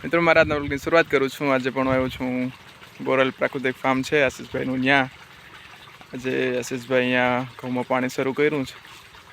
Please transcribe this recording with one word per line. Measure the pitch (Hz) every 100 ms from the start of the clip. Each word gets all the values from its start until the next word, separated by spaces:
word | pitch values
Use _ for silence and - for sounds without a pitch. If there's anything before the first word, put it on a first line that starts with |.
મિત્રો, | 131 170
મારા | 170 160
આજના | 156 147
વ્લોગની | 143 139
શરૂઆત | 160 165 160
કરું | 139 135
છું. | - 147
આજે | 131 127
પણ | 131 131
આવ્યો | 131 131
છું | - 127 127 127 - - - - - 131
બોરલ | 131 131
પ્રાકૃતિક | - 131 139 131 127
ફાર્મ | 131 131
છે | 131 151
આશીષભાઈનું, | 131 - 117 131 135 131
ન્યા. | 131 139 131 - - - - - - - - - -
આજે | 127 127 131 127 123
આશીષભાઈ | 120 131 120 127
અહીંયા | 123 127 123 123 127 -
ઘઉંમાં | 127 127 123
પાણી | 127 127 -
શરૂ | 135
કર્યું | 131 151 151 131
છે | - - - - - -